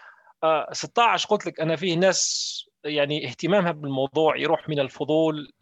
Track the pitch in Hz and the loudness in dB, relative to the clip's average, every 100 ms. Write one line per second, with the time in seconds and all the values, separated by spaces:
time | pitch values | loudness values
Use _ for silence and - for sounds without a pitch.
0 | - - _ _ 160 156 - - 147 - | -20 -20 _ _ 0 0 -2 -8 -4 2
1 | 233 185 - 214 180 151 160 160 185 165 | 2 2 0 -2 -2 -4 -2 -2 0 2
2 | 190 175 - - - - - _ 151 151 | 4 2 0 -2 -6 -10 -14 _ -6 -2
3 | 143 147 135 117 165 202 175 156 147 135 | 0 -2 -6 -4 0 2 2 -2 -4 -2
4 | 135 156 156 127 147 160 - 147 135 - | -2 2 2 2 0 -2 -2 -2 -2 -4
5 | 147 156 160 151 143 _ | 0 2 2 0 -8 _